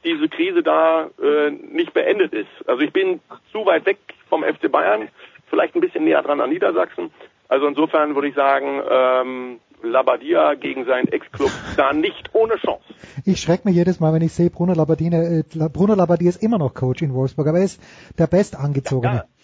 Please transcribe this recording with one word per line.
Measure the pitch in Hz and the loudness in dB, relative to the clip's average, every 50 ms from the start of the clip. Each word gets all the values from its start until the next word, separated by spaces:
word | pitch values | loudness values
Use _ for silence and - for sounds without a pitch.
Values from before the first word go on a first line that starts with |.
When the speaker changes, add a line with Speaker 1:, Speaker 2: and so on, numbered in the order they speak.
| - | -4
Speaker 1:
diese | 170 165 147 151 156 | -4 -2 -2 -2 -2
Krise | - - 170 190 180 170 160 | -2 -2 -2 0 0 0 2
da, | 156 156 160 160 160 160 160 160 - - - | 2 2 4 4 4 2 2 0 -4 -6 -2
äh, | - 143 147 151 147 147 | 0 2 2 2 2 0
nicht | 147 - - - - 165 175 160 - | -2 -6 -12 -8 -4 -4 -4 -2 0
beendet | 170 - - 202 214 - - - | -2 0 0 2 0 0 -2 -2
ist. | 110 - - - - - - | -6 -8 -8 -12 -10 -4 -4
Also | 127 127 | -2 -2
ich | 151 - | -2 -2
bin | - 190 190 185 180 151 _ - 139 - _ _ - | 0 0 0 0 -2 -4 _ -18 -20 -20 _ _ -8
zu | 214 214 | -2 0
weit | 190 170 156 - | 2 2 2 2
weg | 196 196 - _ - - _ _ - | 0 -2 -2 _ -20 -20 _ _ -4
vom | - 160 156 | -4 -2 -2
F | 156 156 - | -2 -4 -2
C | - 139 | -2 0
Bayern, | 131 147 165 190 214 - - - _ - - - - - _ - | 0 0 0 0 0 -2 -4 -8 _ -20 -20 -20 -20 -20 _ -4
vielleicht | - 156 160 - - | 0 0 0 0 0
ein | 175 | -2
bisschen | 180 170 - 156 156 | -2 -2 -2 0 0
näher | 160 160 147 | 2 2 2
dran | - 143 147 139 | 0 0 -2 -2
an | 120 127 | -2 -2
Niedersachsen. | 160 - 202 185 170 180 180 - - - 87 - _ - - - _ _ _ - | -2 0 0 0 0 0 -2 -2 -4 -10 -10 -10 _ -18 -20 -20 _ _ _ -2
Also | 131 139 147 147 | 0 0 2 0
insofern | 135 143 160 156 - 156 151 151 143 | 0 0 -2 0 2 0 0 0 0
würde | 139 143 143 | -2 -2 -2
ich | 135 | 0
sagen, | 143 139 139 139 139 139 139 139 139 - - | 0 2 2 2 2 0 -2 -4 -4 -2 0
ähm, | - 131 131 127 127 127 127 127 131 127 127 127 123 113 _ _ _ _ 113 | 2 2 4 4 2 0 0 -2 -6 -10 -10 -12 -14 -16 _ _ _ _ -6
Labbadia | 117 117 131 131 131 127 117 127 151 175 165 156 147 143 | -2 0 0 2 2 0 -2 -2 -2 0 2 2 2 0
gegen | 135 - 139 135 135 123 | -2 -4 -8 -8 -6 -2
seinen | 123 127 127 123 - | -2 -2 0 0 -2
Ex-Club | - - - - - - 143 135 - - - - - 151 | -4 -4 -6 -8 -6 -2 -2 -2 -2 -4 -12 -6 0 0
da | 139 135 143 | 2 2 2
nicht | 156 160 - - - - - - | 0 0 -2 -4 -6 -8 -2 0
ohne | 220 220 226 220 | 2 2 2 0
Chance. | - - - - - _ - - - - - - 139 - | -2 -2 -4 -6 -6 _ -20 -20 -20 -20 -18 -14 -6 -2
Speaker 2:
Ich | 196 185 - | 0 0 0
schreck | - 156 175 - - | 2 0 0 0 2
mir | 202 | 2
jedes | 175 170 170 190 175 - | 2 2 2 2 0 0
Mal, | 160 156 160 | 0 2 2
wenn | 160 165 | 2 0
ich | 160 - | 0 0
sehe, | - 175 170 | 0 0 0
Bruno | - - 175 180 180 | 0 0 0 0 2
Labbadia, | 160 156 151 160 151 160 170 | 2 2 2 2 0 0 0
äh, | 170 165 165 170 170 160 151 - - | 0 0 0 0 0 -2 -2 -4 -4
La-, | 160 156 160 | -4 -4 -2
Bruno | - 151 196 202 214 | 0 2 2 4 4
Labbadia | 190 175 165 175 165 175 175 | 4 4 4 2 2 2 2
ist | 175 - | 0 0
immer | 220 220 233 190 | 0 0 0 0
noch | 147 120 - | 0 -2 -2
Coach | - 127 127 127 - 165 | -2 -2 -2 -2 0 -2
in | 143 127 | -2 -2
Wolfsburg, | 131 135 131 - - 143 156 | 0 -2 -2 -2 -2 0 0
aber | 160 180 | 2 2
er | 196 | 2
ist | 185 - - - - - - - - - - | 0 -2 -6 -20 -20 -20 -20 -20 -8 -2 0
der | 165 - | 0 2
Bestangezogene. | 175 190 202 - - 135 139 147 143 139 - - 139 127 117 123 123 | 4 2 2 2 -2 -6 -4 -2 -2 -2 -2 -2 -2 0 0 0 0
Speaker 1:
Ja. | 117 - _ _ _ | -2 -4 _ _ _